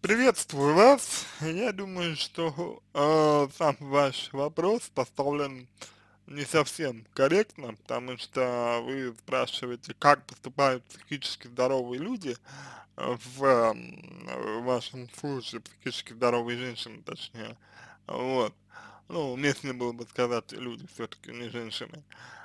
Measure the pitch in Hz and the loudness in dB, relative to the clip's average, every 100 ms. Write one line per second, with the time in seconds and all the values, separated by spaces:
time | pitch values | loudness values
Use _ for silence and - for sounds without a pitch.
0 | 180 226 254 208 - 143 143 160 233 277 | 2 6 6 4 -2 2 6 10 10 10
1 | - - - - 156 165 233 190 196 185 | 4 -6 -8 -6 -4 -2 -2 -4 -6 -4
2 | 170 151 - - 165 143 175 - _ 143 | -4 -4 -6 -2 -2 -2 -8 -8 _ 2
3 | 147 156 156 147 139 - 160 135 139 139 | 4 6 6 6 2 2 0 0 2 4
4 | 139 127 - 139 143 156 175 226 - - | 4 0 -6 -4 -2 0 2 0 -2 -4
5 | 127 - 139 147 143 131 127 _ - - | -4 0 0 0 -2 -6 -18 _ -20 -20
6 | _ _ - 143 135 160 143 - 151 117 | _ _ -16 -10 0 2 2 -2 -6 -6
7 | 117 - 135 180 220 - 127 107 - 120 | -12 2 4 4 2 -4 -12 -14 -6 -6
8 | 127 123 - 135 127 120 120 117 120 135 | -6 -10 -8 -2 0 2 0 0 -2 -6
9 | 127 113 - 131 123 - 127 120 - - | -6 -8 -4 -2 -2 -4 -8 -10 -12 -2
10 | 147 143 - - - - 139 127 _ - | 2 2 0 -16 -12 2 2 2 _ -20
11 | - 143 - - 123 120 127 135 123 123 | -12 -8 -8 -10 -12 0 2 2 -2 -6
12 | 180 247 170 120 - - - - - - | -6 -6 -6 -8 -12 -20 -18 -20 -20 -8
13 | - 123 120 127 135 123 117 113 120 123 | -6 -6 -8 0 4 6 4 2 -10 -18
14 | - - 120 127 110 110 123 123 - 131 | -18 -16 -10 -8 -6 -4 0 -2 -2 -14
15 | 120 - 147 139 117 113 - _ - - | -16 -10 -6 -6 -8 -12 -16 _ -10 -8
16 | - 113 123 120 117 120 127 113 117 110 | -12 0 2 2 -2 -6 -6 -8 -12 -12
17 | - - - 117 110 120 _ - - - | -14 -12 -14 -12 -14 -14 _ -20 -20 -20
18 | - 127 127 131 107 - _ - - - | -10 -6 -2 0 0 -2 _ -20 -20 -20
19 | _ 175 143 127 143 135 139 123 123 117 | _ -6 -6 0 0 0 -4 -6 -6 -6
20 | 117 - 123 120 - 113 123 117 - - | -10 -2 0 0 -4 -12 -10 -10 -16 -12
21 | 113 - - 120 120 120 113 - 123 151 | -12 -12 -18 -14 -10 -10 -8 -10 -10 -14
22 | - - - - | -20 -20 -20 -20